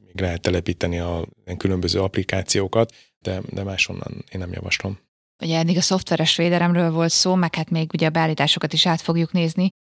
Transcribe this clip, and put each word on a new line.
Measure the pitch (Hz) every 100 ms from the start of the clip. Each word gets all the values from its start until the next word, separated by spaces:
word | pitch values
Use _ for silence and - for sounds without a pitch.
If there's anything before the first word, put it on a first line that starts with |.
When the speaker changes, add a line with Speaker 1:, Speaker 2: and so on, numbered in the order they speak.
| _
Speaker 1:
még | 92
lehet | 92 87
telepíteni | - 90 87 87 87 87
a | 87 85 82 _ -
ilyen | 90
különböző | 98 92 87 90
applikációkat, | 95 - 92 95 92 - 95 113 117 - _ _
de, | 98 95 -
de | 95
máshonnan | 98 95 - 90 - - -
én | 95
nem | 90
javaslom. | 90 92 - 98 98 _ _ _ -
Speaker 2:
Ugye | 160 165
eddig | 165 180
a |
szoftveres | - 190 - 160 160 -
védelemről | 170 175 175 175 170
volt | 160 165
szó, | - 185 185
meg | 170 -
hát | 160
még | 165 160
ugye | 160 160
a |
beállításokat | 165 160 156 147 - 151
is | 160 180
át | 165
fogjuk | - 165 165
nézni, | 180 165 175 185 -